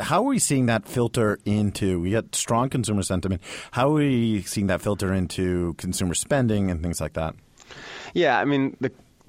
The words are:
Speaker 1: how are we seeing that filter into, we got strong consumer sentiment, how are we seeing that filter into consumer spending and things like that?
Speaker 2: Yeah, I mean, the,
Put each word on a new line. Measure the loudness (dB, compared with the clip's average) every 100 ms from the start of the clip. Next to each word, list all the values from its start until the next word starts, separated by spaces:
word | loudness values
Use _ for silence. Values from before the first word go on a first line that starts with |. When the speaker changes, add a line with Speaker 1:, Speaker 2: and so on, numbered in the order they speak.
Speaker 1:
how | 0 2
are | 2
we | 2
seeing | 2 2 2
that | 0 -2
filter | -2 0 2 0 0
into, | 0 0 0 0 0 0
we | 0
got | 0 -2
strong | -4 0 0 0
consumer | 0 0 0
sentiment, | 0 -2 0 -4 -6 -14 -8
how | 0 2
are | 4
we | 2 2 2 0
seeing | -2 -2 0
that | 0
filter | 0 -2 0
into | 0 0 0 0 0 -2
consumer | -4 -6 -2 -2
spending | -2 0 2 2 2 0
and | -2
things | -2 -4
like | -4
that? | -4 -6 -8 -18 -20 -20 -20 -16 -16 -6
Speaker 2:
Yeah, | 0 4 4
I | 2
mean, | 2 0 -2
the, | -6 -6 -18 _